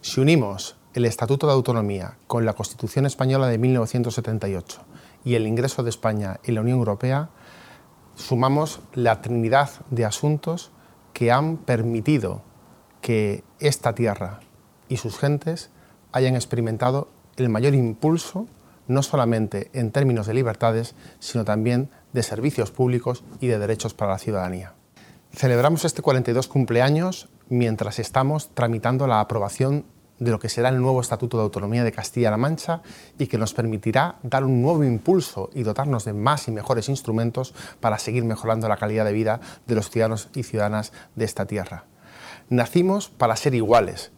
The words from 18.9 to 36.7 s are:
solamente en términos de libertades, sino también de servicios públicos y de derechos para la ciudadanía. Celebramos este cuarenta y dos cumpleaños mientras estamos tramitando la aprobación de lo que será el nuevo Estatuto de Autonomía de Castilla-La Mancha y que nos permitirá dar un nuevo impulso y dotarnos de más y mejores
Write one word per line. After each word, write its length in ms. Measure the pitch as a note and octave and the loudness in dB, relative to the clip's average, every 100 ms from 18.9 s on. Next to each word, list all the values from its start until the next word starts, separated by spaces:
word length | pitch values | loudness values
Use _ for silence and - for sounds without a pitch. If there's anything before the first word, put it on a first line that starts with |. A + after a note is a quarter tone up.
| C3 | 0
solamente 680 | C#3 D3 A#2 A2+ G#2+ G2+ - | 0 0 2 2 0 -4 -6
en 180 | C3+ A2+ | -4 -2
términos 340 | C#3 C#3 A#2 G#2 | 2 2 2 0
de 80 | |
libertades, 600 | A#2 A#2+ G#2 A#2 A2+ A#2 - - - | 0 0 0 0 0 -4 -10 -20 -18
sino 260 | - A#2+ A2 | -6 -4 0
también 460 | G#2+ A2 A#2+ C#3 - _ | 0 2 0 -2 -10 _
de 100 | B2+ | -4
servicios 480 | A2+ G#2+ C3+ C#3+ G#2+ | -4 -2 -2 -2 -4
públicos 520 | - B2 B2 B2+ B2 - - | 0 2 2 -2 -6 -10 -6
y 80 | B2+ | -2
de 120 | A2 | 0
derechos 340 | G2+ A2 A2+ | 0 -2 -4
para 200 | - G#2 | -4 -4
la 40 | F#2+ | -2
ciudadanía. 560 | - G#2 F#2 F#2 F#2 - _ _ - - _ | -2 -4 -4 -6 -12 -20 _ _ -20 -20 _
Celebramos 540 | - C3 A#2+ C3+ D#3+ E3 | -2 2 4 4 2 -2
este 160 | - | -2
cuarenta 300 | D3+ C3 B2 | 2 2 2
y 20 | |
dos 140 | A#2+ C3 | 0 0
cumpleaños 800 | C#3+ B2 A#2 C3 D3+ F#3 F3+ - _ _ | 0 2 4 4 4 0 -4 -14 _ _
mientras 520 | B2 A#2+ G#2+ G#2 - | 0 2 0 -4 -4
estamos 500 | A2+ C3+ C3 D3+ - - | -2 0 2 0 -4 -2
tramitando 500 | A#2+ A2+ A#2 B2+ C3+ | 0 0 0 0 2
la 160 | A2 | 2
aprobación 640 | G#2 A2 G2+ - C3 D3 - - _ _ | 2 0 -4 0 0 0 -4 -20 _ _
de 100 | A#2+ | -2
lo 80 | G#2+ | 0
que 120 | A2 | -2
será 200 | - B2 | 0 2
el 100 | C3 | 4
nuevo 220 | B2+ B2+ | 2 2
Estatuto 360 | A#2+ A2 A#2+ A#2 | 0 -4 -2 0
de 60 | |
Autonomía 400 | G#2+ G2+ G2+ A#2 | 0 -2 -2 0
de 80 | A#2 | 0
Castilla-La 460 | G#2 G#2+ - A#2 G#2+ | -2 -8 0 2 2
Mancha 460 | C3+ D#3+ - E3+ - - - - | 0 -2 -4 -6 -6 -20 -20 -6
y 80 | C3+ | -4
que 140 | A#2 | -2
nos 160 | A2 - | -2 -2
permitirá 640 | A#2 A2 A2 B2 E3 - | -2 -2 0 2 0 -4
dar 220 | C3 C3 | -2 0
un 180 | C3+ B2+ | 2 2
nuevo 220 | B2+ E3 | 4 4
impulso 640 | C#3 A#2 C3+ F#3 - - F#2+ | 2 2 4 2 2 -8 -8
y 120 | C#3+ | -4
dotarnos 420 | A2 G#2 C#3+ B2 G#2+ | -4 -2 0 -2 -2
de 80 | |
más 340 | G#2 A2 D3 - | 0 2 0 -2
y 40 | |
mejores 380 | G#2+ - | -8 -2